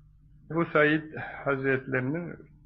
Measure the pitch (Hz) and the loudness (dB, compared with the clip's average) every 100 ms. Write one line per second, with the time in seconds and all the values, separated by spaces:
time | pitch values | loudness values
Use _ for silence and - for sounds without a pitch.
0 | - - - - - 160 165 156 151 156 | -20 -20 -20 -20 -6 -2 2 4 6 4
1 | 156 - - - 143 139 135 131 135 131 | -2 -12 -12 -6 -2 0 2 0 0 -2
2 | 127 160 170 - - - | -2 -4 -6 -12 -18 -20